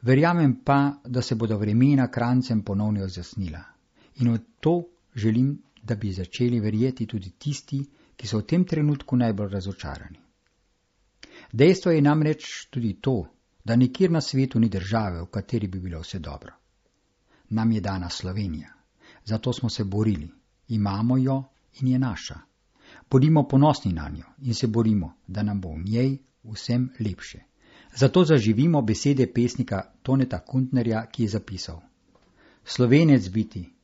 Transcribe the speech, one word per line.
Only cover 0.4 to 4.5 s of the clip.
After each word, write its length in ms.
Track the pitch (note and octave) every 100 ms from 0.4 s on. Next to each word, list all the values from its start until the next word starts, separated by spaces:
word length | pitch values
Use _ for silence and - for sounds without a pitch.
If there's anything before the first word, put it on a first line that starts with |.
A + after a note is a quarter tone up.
| D3 B2
pa, 360 | - C#3 C#3+ C#3
da 180 | - B2
se 120 | B2
bodo 240 | A2+ A2 G#2+
vremena 520 | G#2 G#2+ C3+ C#3+ B2
krancem 520 | - A#2+ B2+ B2+ A2
ponovno 380 | G2 G2+ G#2+ G#2
razjasnila. 640 | F#2+ F2+ F2 - F#2 D#2 - _ _ _ _ -
In 120 | A#2+
v 60 | A2+ -